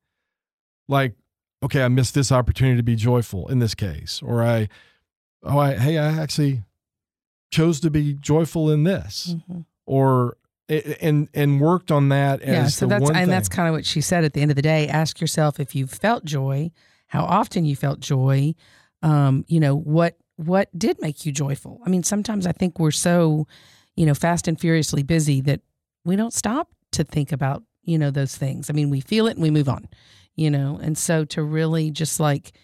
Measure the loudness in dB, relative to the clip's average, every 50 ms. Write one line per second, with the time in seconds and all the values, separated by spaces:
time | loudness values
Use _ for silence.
0 | _ _ _ _ _ _ _ _ _ _ _ _ _ _ _ _ -6 -2 0 0
1 | 0 0 -4 _ _ _ _ _ _ _ _ -8 -6 -2 0 2 2 4 4 2
2 | 2 2 0 0 2 4 2 2 2 2 0 2 2 2 4 2 2 0 0 0
3 | 2 2 2 2 0 -2 -6 -8 -6 -2 0 0 0 0 -2 -4 -6 -6 -6 -8
4 | -10 -12 -12 -10 -6 -4 -2 0 2 2 2 0 -2 -4 -8 -16 -20 _ _ _
5 | _ _ _ _ _ _ _ _ -6 -2 0 2 2 2 0 0 0 0 0 0
6 | 0 0 -2 -2 -4 -4 -2 0 0 0 0 -4 -6 _ _ _ _ _ _ _
7 | _ _ _ _ _ _ _ _ _ -4 0 2 2 2 2 0 -2 0 0 0
8 | 0 0 -4 -4 -2 0 2 2 2 0 -2 0 0 2 2 2 2 2 0 -2
9 | -6 -10 -12 -10 -8 -8 -8 -8 -10 -12 -14 -14 -14 _ _ _ -8 -2 0 2
10 | 4 4 4 2 2 0 -4 _ _ _ _ _ _ -4 -4 -4 -4 -6 -8 -2
11 | 0 2 2 2 0 -2 -2 0 2 2 2 4 4 2 2 2 0 0 2 2
12 | 4 4 4 2 2 2 0 -2 0 0 2 2 2 0 0 0 0 2 2 2
13 | 2 2 2 2 2 2 2 0 -2 -2 -2 0 0 0 0 -2 -4 -2 -2 -2
14 | 0 0 2 2 2 0 0 0 0 2 2 2 2 2 2 2 2 0 0 0
15 | 0 -2 -4 -4 -4 -2 0 0 0 0 0 -2 -8 -6 -4 -6 -6 -6 -6 -2
16 | 0 0 0 0 -2 -6 -4 -4 -2 -2 -2 -2 -4 -6 _ _ _ _ _ _
17 | _ -6 -4 -2 0 2 2 0 0 0 -2 -2 0 0 -2 -2 -2 -4 -4 -4
18 | -2 -2 0 2 2 2 2 2 0 0 -2 _ _ _ _ _ _ _ _ -2
19 | 0 2 4 4 4 4 2 0 0 0 2 2 4 2 2 0 -2 0 2 2
20 | 2 2 -2 _ _ _ _ -8 -4 0 0 0 0 -2 -4 -2 -2 -2 -2 -2
21 | -4 -6 -6 -6 -6 -6 -4 -4 -4 -4 -4 -6 -8 -18 -16 -8 -2 0 0 0
22 | 0 0 -2 -2 -2 -2 -4 -2 -2 -2 -2 -2 -2 -2 0 0 0 0 0 0
23 | 0 2 4 4 4 4 2 0 -2 _ -10 -20 -20 -20 _ _ _ _ -2 0
24 | 2 2 2 2 2 0 0 0 -2 -4 -4 0 0 2 2 2 2 0 -2 -2
25 | 0 0 0 0 2 2 0 0 0 0 -2 -2 _ _ _ _ _ _ _ _
26 | -4 -2 0 0 -2 -2 -4 -4 -4 -2 -2 -2 -4 _ _ _ _ -8 -4 -4
27 | -4 -2 -2 -4 -2 -2 -4 -2 -2 -2 -4 -4 -10 _ _ _ -4 -2 0 0
28 | 0 0 0 -2 -2 -4 -4 -6 -6 -6 -6 -6 -6 -4 -2 0 0 0 0 -2
29 | -2 -2 0 0 0 0 0 0 0 2 2 2 2 0 -2 -6 -8 -18 -20 _
30 | _ _ -20 _ _ _ -6 -2 -2 0 0 0 -2 -4 -6 -6 -6 -6 -4 -4
31 | -2 0 0 0 0 -2 -4 -6 -4 -2 -2 -2 -2 0 0 -2 -2 -2 -4 -4
32 | -6 -4 -2 0 0 0 0 -2 -4 -12 _ _